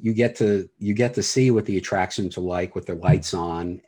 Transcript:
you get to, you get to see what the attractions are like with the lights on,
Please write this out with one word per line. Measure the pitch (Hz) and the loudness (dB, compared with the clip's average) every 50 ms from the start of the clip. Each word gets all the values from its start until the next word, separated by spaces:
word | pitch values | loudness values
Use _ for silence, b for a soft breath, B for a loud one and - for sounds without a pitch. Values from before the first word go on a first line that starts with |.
| - | 0
you | 113 110 | 0 2
get | 110 120 117 - | 4 2 2 2
to, | - 113 104 104 98 92 - _ | 2 2 2 2 2 -2 -4 _
you | - 101 104 104 | -6 -4 -2 0
get | 110 120 120 - | 2 2 0 0
to | - - | -2 -2
see | - - 131 131 127 | 0 2 2 4 4
what | 117 107 104 | 4 2 2
the | - 98 | 0 -2
attractions | 92 - - 104 95 92 92 - - 98 90 - | -4 -2 -2 -2 0 -2 -2 -2 -4 -4 -4 -4
are | 95 | -6
like | 90 90 90 90 90 90 - | -6 -4 -2 -4 -4 -4 -6
with | - - | -8 -8
the | - 90 | -8 -8
lights | 85 87 85 - 82 82 - 95 | 0 2 4 4 4 2 -2 -4
on, | 90 85 85 85 85 85 87 90 - - | -4 -4 -4 -4 -4 -4 -6 -6 -8 -10